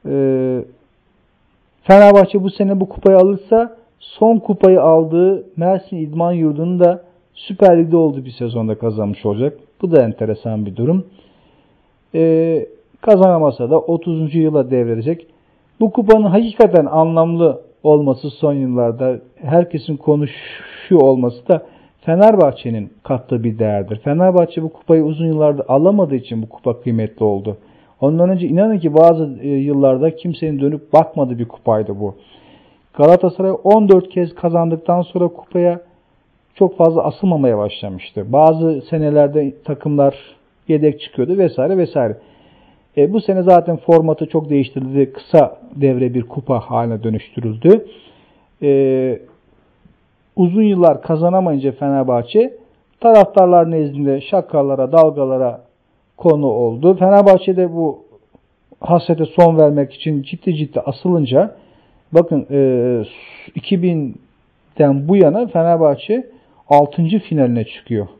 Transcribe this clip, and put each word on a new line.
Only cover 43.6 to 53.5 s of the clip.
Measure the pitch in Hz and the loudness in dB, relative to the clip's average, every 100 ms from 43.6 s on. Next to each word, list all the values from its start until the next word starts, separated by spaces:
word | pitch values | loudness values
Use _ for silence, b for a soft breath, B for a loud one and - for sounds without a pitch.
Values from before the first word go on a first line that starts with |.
| 170 160 | 2 -6
formatı | - 165 160 151 156 | 2 2 2 -4 -4
çok | 160 151 | -6 -2
değiştirildi. | 143 123 - 131 139 135 | -2 -2 -6 -6 -2 -2
Kısa | - - 165 135 - - 143 | -4 0 2 2 -2 -20 -4
devre | 139 127 127 | -2 0 -4
bir | 123 | -4
kupa | 117 - - 120 | -8 -12 -6 -6
haline | - 117 117 113 | -4 -6 -4 -6
dönüştürüldü. | 113 110 - - 120 110 165 220 - b b b b b b _ | -6 -6 -8 -10 -8 -2 2 2 0 b b b b b b _
E, | 147 139 135 131 131 117 - _ _ _ _ _ _ _ _ _ _ - | -2 0 0 -2 -4 -6 -12 _ _ _ _ _ _ _ _ _ _ -2
uzun | 175 190 | 0 2
yıllar | 214 190 170 143 | 0 4 2 2
kazanamayınca | - 156 170 190 180 143 135 | -4 -2 0 0 -2 -2 -4
Fenerbahçe | 131 143 139 131 123 117 214 254 - _ _ _ _ | -4 -4 -2 -2 -2 -2 0 0 -4 _ _ _ _
taraftarlar | 233 220 190 - 180 | 4 6 4 4 4